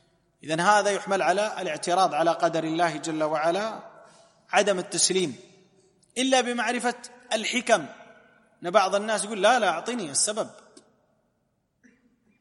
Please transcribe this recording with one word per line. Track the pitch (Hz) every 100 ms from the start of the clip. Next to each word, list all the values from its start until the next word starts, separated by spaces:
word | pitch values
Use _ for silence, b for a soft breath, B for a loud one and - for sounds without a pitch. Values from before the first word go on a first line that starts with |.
| b b _ _
إذن | 135 160
هذا | 180 208 202
يحمل | 196 - 196
على | 160 185 214 202
الاعتراض | 185 151 185 180 185
على | 147 165
قدر | 165 170 160
الله | 160 160 175 151
جل | 156 156
وعلا، | 156 156 160 185 220 214 - - - b b b -
عدم | 180 202 185
التسليم | 175 170 - 185 175 113 - - _ _ _ _ _ -
إلا | 262 262
بمعرفة | 240 240 220 240 240 233 - - -
الحكم. | 220 214 247 - 214 131 - - - _ _ _ _
إن | 170
بعض | 196 190 196
الناس | 214 220
يقول: | 202 214
"لا، | 196 254
لا، | 202
أعطني | 165 175 247 170
السبب"، | 135 - 214 160 - - - _ _ _ _ _ _ _ _ _ _ _ _ _ _ _ _